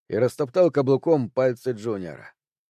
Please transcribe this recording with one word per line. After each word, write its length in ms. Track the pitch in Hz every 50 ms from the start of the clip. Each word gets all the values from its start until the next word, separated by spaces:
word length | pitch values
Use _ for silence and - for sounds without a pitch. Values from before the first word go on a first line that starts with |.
| _
и 100 | - -
растоптал 540 | 107 127 120 - - 147 123 - 185 180 160
каблуком 580 | - 143 135 131 135 127 - 165 160 143 120 98
пальцы 420 | - 127 131 127 120 - - 127
Джуниора. 600 | 120 101 107 117 107 98 90 80 71 - - - _ _ _ _ _ _ _ _